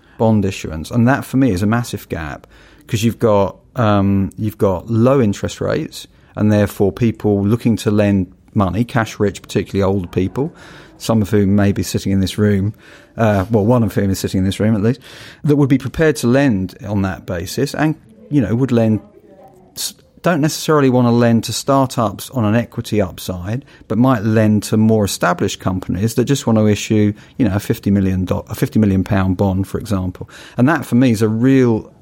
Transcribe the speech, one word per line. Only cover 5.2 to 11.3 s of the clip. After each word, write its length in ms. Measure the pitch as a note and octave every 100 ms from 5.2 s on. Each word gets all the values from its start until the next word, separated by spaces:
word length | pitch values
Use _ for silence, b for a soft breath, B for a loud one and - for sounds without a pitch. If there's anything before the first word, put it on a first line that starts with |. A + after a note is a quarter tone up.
interest 400 | G3+ - - -
rates, 460 | G2 G#2+ D#3+ - - b b -
and 160 | G#2
therefore 400 | G#2 G2+ - G2
people 520 | - A#2+ A2 G#2+ G2+
looking 320 | G2+ A#2+ A#2+ G#2+
to 140 | A2
lend 420 | G#2 G2+ G2+ F2+ - _
money, 300 | A2 F#2+ F2
cash 340 | A#2+ A#2+ G#2+ -
rich, 240 | G2+ -
particularly 400 | - A2 F2 G2
older 260 | F#2+ G2 E2+
people, 460 | G2+ F#2+ - D#3 - B B B B
some 220 | - A#2
of 100 | G2+